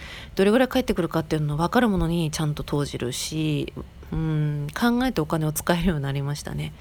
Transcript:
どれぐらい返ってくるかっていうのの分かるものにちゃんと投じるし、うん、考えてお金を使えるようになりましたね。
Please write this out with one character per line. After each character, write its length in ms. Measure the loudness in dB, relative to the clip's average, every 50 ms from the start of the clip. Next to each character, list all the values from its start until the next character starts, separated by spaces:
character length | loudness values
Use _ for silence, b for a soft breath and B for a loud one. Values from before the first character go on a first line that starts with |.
| B B B B B B B
ど 80 | 2 4
れ 60 | 6
ぐ 80 | 6 6
ら 80 | 4
い 20 | 4
返 140 | 2 0 0
っ 20 |
て 100 | 0 0
く 80 | 0 0
る 60 | 0
か 120 | 0 0
っ 40 | 0
て 120 | 0 0
い 20 | 0
う 40 | 0
の 60 | 0
の 80 | 0
分 120 | 0 0 2
か 100 | 4 4
る 80 | 4 4
も 100 | 4 2
の 80 | 2
に 240 | 2 2 0 0 0
ち 100 | 0 0
ゃ 60 | 0
ん 80 | 0 -2
と 80 | -2 -4
投 220 | -2 0 0 0
じ 140 | 0 -2 -4
る 140 | -4 -4 -4
し、 600 | -4 -6 -4 -4 -2 0 0 0 0 -2 -4 -6 -10 -12 -14 -14 -18 -12 -6 -4
う 40 |
ん、 500 | -2 0 0 2 2 2 0 0 -2 -4 -4 -4 0
考 260 | 2 2 2 2 0
え 60 | 0 0
て 80 | 0
お 60 | -2
金 200 | 0 0 0 0
を 60 | 0 -2
使 220 | -2 2 2 2
え 60 | 4
る 80 | 4 2
よ 60 | 2
う 20 |
に 60 | 0 0
な 100 | -2 -2
り 100 | -2 -2
ま 120 | -4 -4
し 80 | -6 -6
た 120 | -6 -6
ね。 200 | -6 -6 -8 B B